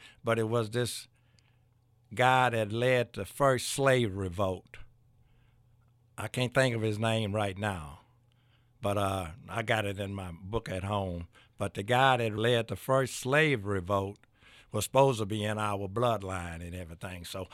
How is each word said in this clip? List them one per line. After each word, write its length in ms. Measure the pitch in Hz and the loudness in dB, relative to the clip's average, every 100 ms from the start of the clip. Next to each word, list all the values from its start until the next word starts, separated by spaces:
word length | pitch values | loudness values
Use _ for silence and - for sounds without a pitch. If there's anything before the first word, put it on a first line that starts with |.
| - - | -10 -8
but 140 | 117 113 | 0 0
it 120 | 110 | 2
was 200 | 117 107 | 0 0
this 360 | 117 117 - - _ _ _ _ _ _ _ _ _ _ | -2 -2 -4 -14 _ _ _ _ _ _ _ _ _ _
guy 360 | 104 123 127 127 | 2 4 6 4
that 220 | 113 104 | 2 0
led 400 | 113 123 123 117 | 0 2 2 0
the 120 | - 95 | -4 -10
first 440 | - 139 127 - | 0 2 2 0
slave 460 | - 135 127 113 95 | 0 4 4 2 -2
revolt. 600 | 92 87 95 92 - - - _ _ _ _ _ _ _ _ _ _ _ _ - | -4 0 0 -2 -8 -18 -20 _ _ _ _ _ _ _ _ _ _ _ _ -10
I 100 | 110 | -6
can't 260 | - 123 | -2 0
think 220 | 135 131 117 | 2 2 2
of 60 | |
his 180 | 110 104 | -2 0
name 340 | 113 113 107 | 0 0 0
right 240 | 107 101 95 | -2 -2 -2
now, 420 | 104 92 73 78 _ _ _ _ _ _ _ - | -4 -4 -8 -16 _ _ _ _ _ _ _ -6
but, 160 | 101 101 | 0 2
uh, 300 | 98 95 85 - - | 2 0 -4 -10 -10
I 140 | 98 | -6
got 220 | 110 113 104 | 0 0 0
it 140 | 98 | -4
in 140 | 98 | -6
my 180 | 98 92 85 | -6 -8 -10
book 280 | 95 110 - | -6 -6 -4
at 140 | 92 | -6
home. 440 | 98 104 95 87 85 - _ - | -2 -2 -2 -4 -10 -16 _ -8
But 160 | 98 | -6
the 100 | - | -6
guy 340 | 101 123 135 127 | 0 4 4 4
that 200 | 113 104 | 0 0
led 300 | 117 117 113 | 2 2 0
the 80 | - | -6
first 400 | - 131 127 - | 0 2 2 -4
slave 500 | 127 147 156 123 101 | 0 4 4 2 0
revolt 540 | 98 87 101 98 101 _ _ - - - | -4 0 0 0 -8 _ _ -20 -20 -8
was 120 | 107 - | -4 0
supposed 340 | 131 135 110 | 4 6 4
to 60 | 101 | -2
be 180 | 107 | -2
in 140 | 104 107 | -2 -2
our 300 | 104 101 98 | -2 -2 -4
bloodline 760 | 101 123 107 95 92 87 82 | 0 0 0 -4 -6 -6 -8
and 140 | 87 90 | -10 -10
everything. 480 | 85 82 98 90 | -12 -12 -12 -12
So 240 | 87 98 92 | -10 -10 -10